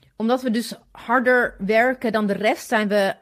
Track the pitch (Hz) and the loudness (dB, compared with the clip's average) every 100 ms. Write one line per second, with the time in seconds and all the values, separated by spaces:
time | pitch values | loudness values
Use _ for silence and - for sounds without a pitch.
0 | _ - 226 254 254 226 226 - _ - | _ -4 0 0 0 -2 -4 -12 _ -16
1 | - 247 247 247 233 - 190 220 254 254 | 0 2 4 2 0 -4 0 2 2 0
2 | 233 214 208 190 214 330 - 226 208 208 | -2 0 -2 0 0 -2 -2 -2 0 0
3 | 196 - | 0 -4